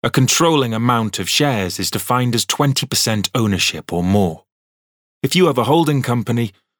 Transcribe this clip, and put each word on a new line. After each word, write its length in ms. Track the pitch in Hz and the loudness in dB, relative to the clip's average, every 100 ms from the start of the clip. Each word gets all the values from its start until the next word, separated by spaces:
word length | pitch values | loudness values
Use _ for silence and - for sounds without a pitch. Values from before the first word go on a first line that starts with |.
A 60 | 123 | 0
controlling 600 | - 127 - 165 156 123 | 0 2 2 2 2 0
amount 460 | 113 120 120 110 - | 0 2 2 0 -4
of 100 | 92 | -4
shares 520 | - 147 117 92 - | 0 0 0 -4 -4
is 100 | 95 | -4
defined 460 | - - 123 123 113 | -4 0 0 2 -2
as 100 | - | -4
twenty 400 | - 143 131 139 | 0 0 0 -2
percent 440 | - - 110 95 | -2 0 -2 -2
ownership 580 | 117 110 92 - 80 - | -2 0 0 -2 -6 -6
or 120 | 87 | -2
more. 400 | 90 101 92 80 _ _ _ _ _ _ _ _ | 2 2 2 -4 _ _ _ _ _ _ _ _
If 100 | 135 | -2
you 120 | 175 175 | 2 2
have 120 | 123 | 2
a 60 | |
holding 380 | 113 160 156 143 | 2 2 2 0
company, 500 | 127 120 107 117 113 _ _ | 0 -2 -2 -2 -4 _ _